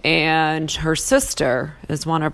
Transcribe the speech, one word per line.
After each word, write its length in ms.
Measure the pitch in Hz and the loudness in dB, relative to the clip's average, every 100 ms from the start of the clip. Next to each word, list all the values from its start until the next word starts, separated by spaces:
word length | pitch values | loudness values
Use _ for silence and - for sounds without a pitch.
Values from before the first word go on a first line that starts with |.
And 640 | - 165 156 160 156 156 156 | 2 2 2 2 2 0 -4
her 280 | - 160 156 | -4 -2 -2
sister 800 | - 269 269 - 139 123 151 - - | 2 2 2 0 0 0 -2 -10 -8
is 160 | 151 | -6
one 200 | 156 160 | -2 0
of 80 | 156 | 0